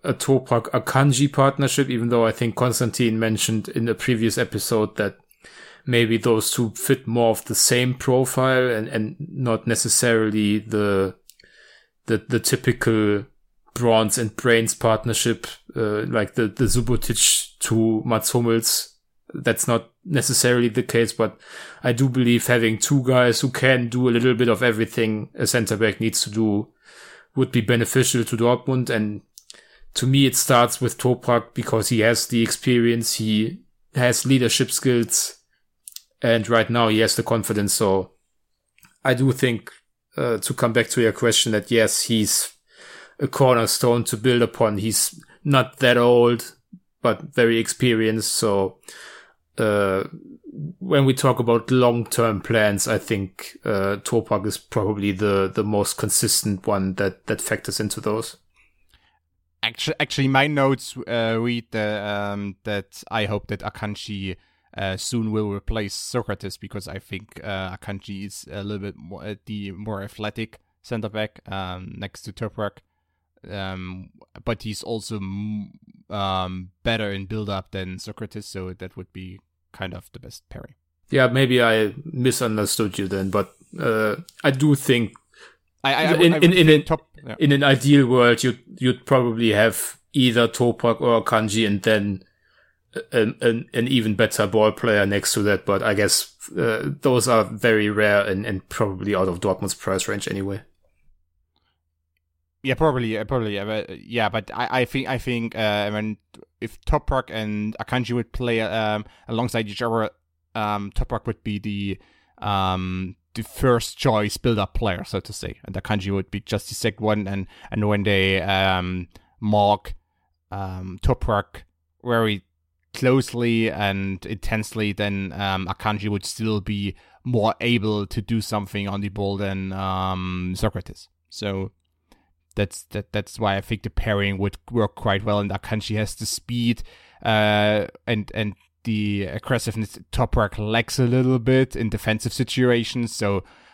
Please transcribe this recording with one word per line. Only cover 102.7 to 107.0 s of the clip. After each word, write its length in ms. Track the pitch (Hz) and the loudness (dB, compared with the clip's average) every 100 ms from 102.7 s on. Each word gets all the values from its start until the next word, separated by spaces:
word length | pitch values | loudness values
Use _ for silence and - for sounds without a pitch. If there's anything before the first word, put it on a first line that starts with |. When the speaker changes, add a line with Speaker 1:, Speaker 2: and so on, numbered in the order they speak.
Speaker 2:
probably, 420 | 127 160 127 113 107 | 0 2 2 -2 -4
uh, 80 | |
probably, 300 | 107 131 110 | -4 -4 -2
yeah, 100 | 101 | -4
but, 260 | 104 107 - | -4 -6 -8
uh, 40 | 92 | -14
yeah, 300 | 50 117 107 | -6 -2 0
but 220 | 113 95 | -2 -6
I, 280 | - 123 127 | -6 -2 -2
I 40 | |
think, 240 | 120 135 127 | -2 -4 -4
I 80 | 127 | -6
think, 400 | 127 120 113 110 | -4 -4 -4 -2
uh, 340 | 107 104 104 | -2 0 -2
when, 280 | 107 107 104 _ - - _ | -4 -6 -8 _ -20 -20 _
if 180 | 113 - | -12 -8
Toprak 480 | - 151 | -2 0